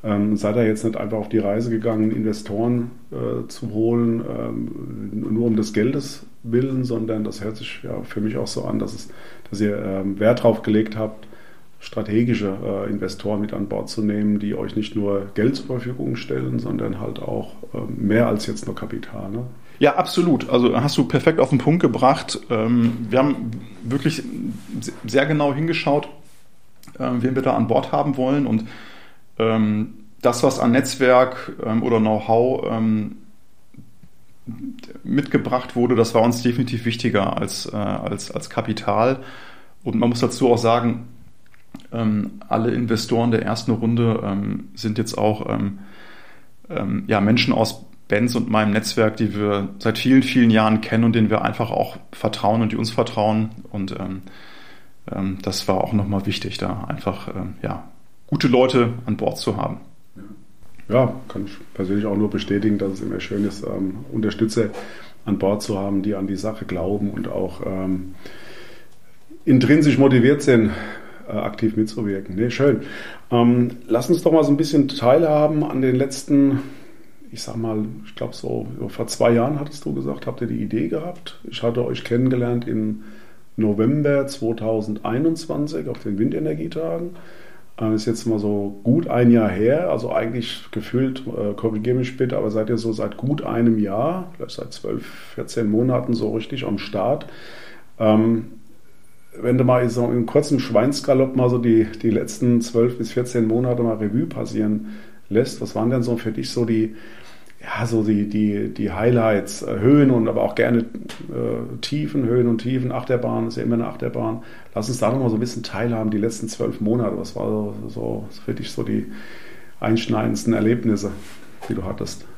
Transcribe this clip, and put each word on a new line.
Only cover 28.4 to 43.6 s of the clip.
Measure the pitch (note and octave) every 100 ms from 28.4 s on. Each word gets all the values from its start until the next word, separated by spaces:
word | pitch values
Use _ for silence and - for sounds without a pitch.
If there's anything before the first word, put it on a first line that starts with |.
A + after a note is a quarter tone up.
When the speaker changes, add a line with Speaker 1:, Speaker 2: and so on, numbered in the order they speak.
| B2+
Speaker 2:
Und, | A2 A2 - - - - - - -
ähm, | A2 A2 G#2+ G#2+ G#2+ - - -
das, | B2 A#2
was | C#3 C3
an | B2
Netzwerk, | B2 B2 - B2+ B2+ B2+ - - - A2+
ähm, | A2+
oder | B2+ A2+
Know-how, | A2 G#2+ G#2+ A2+ B2 C3 -
ähm, | A2+ A2 A2 G#2 - - - - - - - - - - - - - - A2+ - - - -
mitgebracht | - C#3 - C3+ A#2+ B2 - A#2+
wurde, | A#2+ A#2+
das | A2+
war | A#2
uns | A#2 A#2+
definitiv | B2 A#2+ A#2+ A#2 A2+
wichtiger | A2+ A#2+ G2 G2 -
als, | G#2 - -
äh, | G#2
als, | G2+ G2+ - G2+ -
als | - -
Kapital. | - A2+ G#2 - G#2 A#2+ C3+ - - - - - -
Und | - A2+
man | A#2+
muss | A#2+
dazu | A#2+ - B2+
auch | A#2
sagen, | A#2 A#2+ A#2+ - - - - - - - - - -
ähm, | A#2 A2 G#2+ G2+ - -
alle | A2+ A2+
Investoren | A#2+ A#2 A2 - A#2 A#2
der | A2+
ersten | G2 A2+